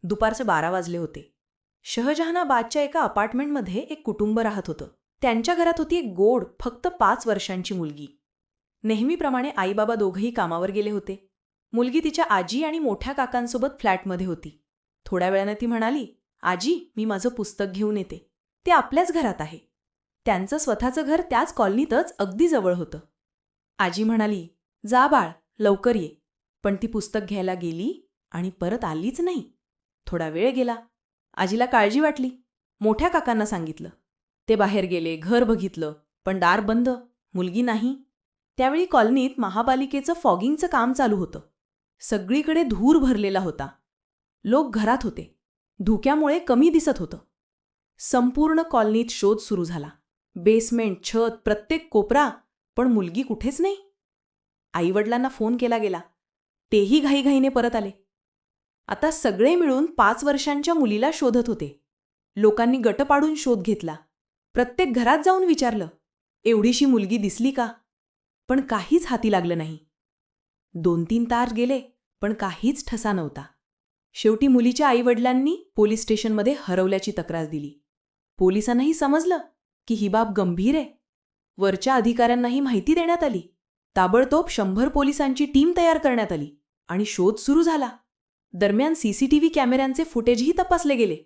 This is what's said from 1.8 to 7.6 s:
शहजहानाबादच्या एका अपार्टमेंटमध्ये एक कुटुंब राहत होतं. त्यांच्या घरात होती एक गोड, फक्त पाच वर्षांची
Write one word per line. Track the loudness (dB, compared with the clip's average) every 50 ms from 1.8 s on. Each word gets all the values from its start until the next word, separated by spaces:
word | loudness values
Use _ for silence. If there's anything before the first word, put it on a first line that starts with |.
| _
शहजहानाबादच्या | -8 -6 -2 0 0 0 0 -2 -2 -2 -2 0 0 0 0 0 -2 -2 -2 -2
एका | -2 -2 -2
अपार्टमेंटमध्ये | -2 0 0 -2 -2 -2 -2 -4 -4 -2 -4 -4 -4 -4 -6
एक | -6 -6 -8 -12 -8 -6
कुटुंब | -8 -4 -2 -2 0 0 0
राहत | -2 -2 -4 -6 -8
होतं. | -8 -10 -12 -12 -20 _ _ _ _ _ _ -2
त्यांच्या | 0 0 0 0 -2 0
घरात | 2 2 0 0 0
होती | -2 -2 -2
एक | -2 -2 -4 -2
गोड, | 2 2 4 4 2 -2 -6 _ _
फक्त | -10 -10 -10 -6 -6
पाच | -6 -2 2 2 2 2 0 -2
वर्षांची | -4 -4 -4 -4 -8 -8 -8